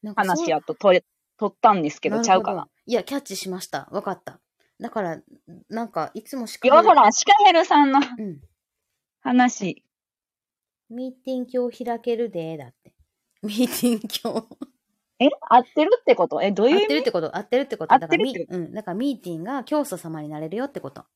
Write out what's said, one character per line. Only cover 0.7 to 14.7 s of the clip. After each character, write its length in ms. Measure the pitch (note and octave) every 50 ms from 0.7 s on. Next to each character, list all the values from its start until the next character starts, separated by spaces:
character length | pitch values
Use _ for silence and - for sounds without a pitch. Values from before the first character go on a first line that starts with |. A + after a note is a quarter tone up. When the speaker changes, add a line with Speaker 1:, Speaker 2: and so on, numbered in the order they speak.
| D#3
Speaker 2:
と 180 | _ - G3+ F#3
れ、 120 | - - _ _ _ _ _ _
取 160 | _ G#3+ G3+ -
っ 20 | _
た 140 | - A3+ G#3
ん 80 | F#3+ D#3+
で 80 | D3
す 100 | D3 -
け 80 | - D#3
ど、 80 | -
Speaker 1:
な 60 | A3 A#3
る 20 |
ほ 60 | A#3
ど。 20 | F#3+
Speaker 2:
ち 0 |
ゃ 60 | F#3+
う 40 | G#3+
か 120 | - -
な。 160 | F3 - _ _ _ _
Speaker 1:
い 60 | - A#3
や、 120 | A#3 F3+
キ 100 | - C4
ャ 40 | C#4
ッ 20 |
チ 160 | C4+ - G3
し 140 | F#3 - F#3+
ま 100 | F#3 F3+
し 80 | F3+ -
た。 180 | - C#3+ C#3 - -
わ 80 | F#3 -
か 100 | - F#3
っ 100 | - _
た。 160 | - - _ _ _ _ _ _ _ _ _
だ 80 | - A#3+
か 140 | - A3+ G3
ら、 180 | F3 D#3+ D3+ - _ - _ _ _ E3+ F3 _ _
な 160 | G3 A3+ A#3
ん 80 | A3+ _
か、 180 | E3+ D#3 - _
い 80 | G#3+ -
つ 160 | - - C4+
も 80 | A#3
シ 120 | G#3+ - -
カ 100 | - B3
ヘ 20 |
ル 60 | C4+
Speaker 2:
い 20 | D#4
や、 60 | E4+
ほ 100 | - F4+
ら、 180 | C#4+ A#3+ G#3 -
シ 140 | - -
カ 80 | - G4 G#4 G4+
ヘ 80 | G4+ E4+
ル 140 | E4 F4
さ 180 | F#4 F#4 D4 D4
ん 80 | C#4 C4+
の 80 | C#4
Speaker 1:
う 20 | C#4+ B3+ B3 A#3 G#3+
ん。 180 | G3+ E3+ C#3 - _ _ _ _ _ _ _ _ _ _ _ _ _ _ _
Speaker 2:
話。 640 | _ C4 B3 B3 B3 B3 - - G#3 F#3 - _ _ _ _ _ _ _ _ _ _ _ _ _ _ _ _ _ _ _ _ _ _ _
Speaker 1:
「ミ 220 | A3+ A#3+ B3+ C4
ー 20 | B3+ B3+ _
テ 100 | - C4
ィ 100 | B3+ B3
ン 20 |
グ 60 | B3 -
今 180 | B3+ B3 A#3+
日 140 | A#3+ - -
開 160 | A3+ A#3 A#3
け 160 | A3+ A#3+ A#3
る 140 | A3 A#3+ A#3
で」 260 | F#3 F3 E3 D#3+ D#3+
だ 120 | D3+ C#3 B2
っ 60 | _ _ _
て。 120 | _ _ _ _ _ _ _
<laughs> 240 | _ _ _ _ -
ミ 60 | G#3+
ー 160 | G#3 G#3+ B3
テ 60 | A#3+ - - - A#3+
ィ 80 | A#3+
ン 20 | G#3+
グ 100 | - G#3+ - - -
今 80 | A#3 - A3
日。 60 | A3 _ - _ - -